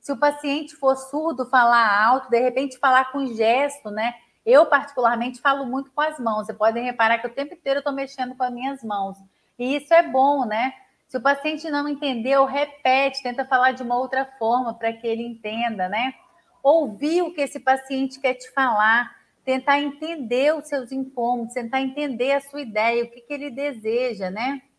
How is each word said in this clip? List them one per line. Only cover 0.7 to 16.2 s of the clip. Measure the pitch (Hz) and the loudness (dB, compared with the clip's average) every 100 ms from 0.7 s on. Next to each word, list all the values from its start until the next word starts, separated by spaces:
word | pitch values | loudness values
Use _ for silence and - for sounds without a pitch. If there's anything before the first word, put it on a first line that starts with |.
| - | -2
for | 269 262 | 0 0
surdo, | - 294 311 254 247 | -2 -4 -4 -4 0
falar | 254 240 240 226 202 220 | 4 6 4 4 4 4
alto, | 262 - | 2 2
de | 233 | 2
repente | 254 247 277 - | 2 0 -4 0
falar | 269 254 262 | 4 4 2
com | 277 269 | -2 -6
gesto, | 226 220 247 285 277 214 | 0 2 2 0 -4 -10
né? | 214 226 233 _ _ - | -4 -4 -6 _ _ 4
Eu, | 262 320 | 6 8
particularmente, | 285 240 - 240 233 247 254 | 4 0 0 2 2 -4 -2
falo | 285 277 262 | 0 0 -2
muito | 262 269 | -6 -6
com | - | -2
as | 311 311 | -2 -2
mãos. | 233 214 202 | -4 -4 -6
Vocês | 196 | 2
podem | 214 226 | 2 2
reparar | 247 240 226 233 | -6 0 2 2
que | 233 | -2
o | |
tempo | 233 285 | -6 -8
inteiro | 339 - 269 | -8 -2 -2
eu | |
tô | 285 | -2
mexendo | 269 277 - 254 254 | -4 -8 -8 -10 -4
com | |
as | 254 | -4
minhas | 240 254 277 | -4 -8 -8
mãos. | 226 202 196 185 - _ _ _ | -6 -4 -6 -8 -18 _ _ _
E | 247 285 | -4 -4
isso | 285 | 4
é | 339 | 4
bom, | 311 254 269 285 233 | 4 4 4 2 0
né? | 214 254 - _ _ _ | -2 -4 -6 _ _ _
Se | 262 | -2
o | |
paciente | 269 277 302 311 320 | 0 0 -2 -4 -4
não | 285 294 | -4 -4
entendeu, | 285 285 240 226 277 269 | -4 -4 -4 0 2 2
repete, | 262 294 - 262 262 277 269 | 2 -4 -2 2 2 2 -2
tenta | 247 247 262 | -8 -6 0
falar | 254 254 | 2 2
de | 240 | 0
uma | 240 240 | -4 -4
outra | 262 262 269 - | -2 -4 -4 -4
forma | 226 247 247 | 0 0 -2
pra | 233 226 | -4 -4
que | 226 233 | -4 -4
ele | 226 | -4
entenda, | 233 226 208 220 233 208 185 | -4 -8 -8 -4 -4 -2 -4
né? | 208 254 - | -2 -4 -6